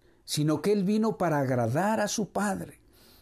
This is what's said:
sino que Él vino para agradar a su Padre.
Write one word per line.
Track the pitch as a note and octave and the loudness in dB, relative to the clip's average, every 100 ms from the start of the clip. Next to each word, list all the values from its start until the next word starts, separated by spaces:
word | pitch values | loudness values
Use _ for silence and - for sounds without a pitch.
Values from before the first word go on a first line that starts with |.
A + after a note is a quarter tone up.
| _ _ | _ _
sino | - - D3+ D3+ | -6 -2 0 0
que | G3+ | 2
Él | G#3 | 2
vino | F#3 G#3+ A3 G#3+ | 2 2 0 0
para | F3 D3 | 0 0
agradar | C3 B2 A#2 C#3 G3 A3 | 0 0 0 0 0 0
a | G#3 | -2
su | - G3 | -2 -4
Padre. | F#3+ G3+ F#3 D#3 - _ - - - | -2 -2 -4 -8 -16 _ -20 -20 -20